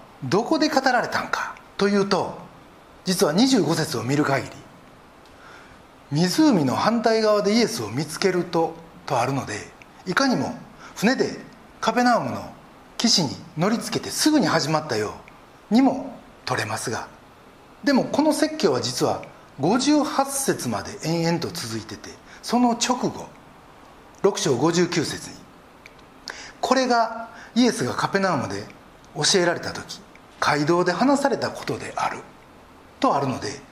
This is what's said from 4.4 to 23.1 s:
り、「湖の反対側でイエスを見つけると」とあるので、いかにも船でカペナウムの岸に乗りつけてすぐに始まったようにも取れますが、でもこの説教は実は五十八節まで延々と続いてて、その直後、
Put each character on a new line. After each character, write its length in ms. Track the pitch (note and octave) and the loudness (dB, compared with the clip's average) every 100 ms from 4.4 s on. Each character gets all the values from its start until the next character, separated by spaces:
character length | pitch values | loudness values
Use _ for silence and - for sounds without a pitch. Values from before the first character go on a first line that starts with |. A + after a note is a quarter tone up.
| - | -4
り、 20 | - - - - - - - - - - - - - - - - | -12 -20 -20 -20 -20 -20 -20 -20 -20 -20 -20 -20 -20 -20 -20 -4
「湖 540 | C#3+ F3+ F3 D#4 G3 | 0 2 4 6 6
の 100 | C3+ | 2
反 280 | G#2+ G#3+ A#3 | 2 2 2
対 180 | A#3 A3 | 2 2
側 220 | G#3+ G#3 | 4 2
で 100 | G3 | 2
イ 80 | A3+ | 2
エ 80 | G#3 | 2
ス 140 | - | -2
を 80 | G#2 | -4
見 160 | A#2+ D#3 | -4 -4
つ 120 | - | -2
け 140 | F#3+ | 0
る 120 | F3+ | 0
と」 300 | F3 E3+ E3 - - - | 0 0 0 -4 -18 -16
と 160 | - B2+ | -4 -2
あ 60 | B2 | 0
る 80 | |
の 100 | C3+ | -2
で、 240 | - G#2 - - - - - | -4 -8 -12 -18 -20 -12 -4
い 80 | |
か 120 | - C4+ | 0 2
に 80 | |
も 200 | F#3+ A#2 - - - - | 2 -2 -8 -16 -20 -18
船 200 | - G3+ | 0 2
で 240 | B3+ C#3 - - - - - | 2 -2 -6 -14 -20 -20 -4
カ 140 | - | 0
ペ 120 | A3 | 2
ナ 120 | B3 A3 | 2 2
ウ 60 | |
ム 80 | C3 | 0
の 200 | G2+ - - - - - - | -6 -10 -16 -20 -20 -14 -2
岸 280 | A3+ - | 2 2
に 120 | C#3+ G2+ - - | 0 -4 -10 -2
乗 100 | F#3+ | -2
り 100 | A3+ | -2
つ 120 | - | -4
け 100 | - | -6
て 80 | - | -6
す 220 | - D#4 | 0 2
ぐ 100 | D4+ | 4
に 60 | F3 | 2
始 240 | E3 C#3 | 0 0
ま 100 | D#3 | -2
っ 60 | D3+ | -2
た 100 | G#2+ | -4
よ 160 | G#2 - - - - - - | -4 -8 -18 -20 -20 -16 0
う 40 | |
に 80 | A3 | 4
も 340 | C4+ - - - - - - | 4 2 -6 -14 -20 -14 -6
取 160 | B2 | -4
れ 40 | G#2+ | -4
ま 120 | G#2+ | -6
す 120 | - | -6
が、 160 | G#2+ - - - - - - - - | -6 -8 -18 -20 -20 -20 -20 -20 -6
で 100 | A#3+ | 0
も 120 | B3+ | 2
こ 180 | D#3 - | 2 2
の 100 | D#4 | 2
説 240 | - D#4 D#4 | 2 -2 0
教 160 | F#3 | 0
は 80 | B2 | 2
実 240 | A#2 B2 | -2 -2
は 160 | C3+ F#2+ - - - - | -2 -2 -8 -20 -18 -2
五 180 | D3 B3 | 0 2
十 240 | C4 D4+ | 4 2
八 220 | C#4 - | 2 0
節 460 | C4+ - - C#3+ B2+ | -2 -2 -2 -2 -2
ま 120 | G#2 | -6
で 160 | F#2+ - | -6 -8
延 220 | D#3 E3+ | -4 0
々 140 | E3 E3+ | 0 0
と 120 | A2 | -4
続 260 | F2 A#2 A2+ | -8 -8 -8
い 60 | |
て 140 | - G2+ | -10 -14
て、 120 | - - - - | -16 -18 -20 -16
そ 160 | - A#3+ | -2 2
の 200 | B3 A3+ | 2 2
直 140 | - C4 | -2 -2
後、 300 | F3+ | -4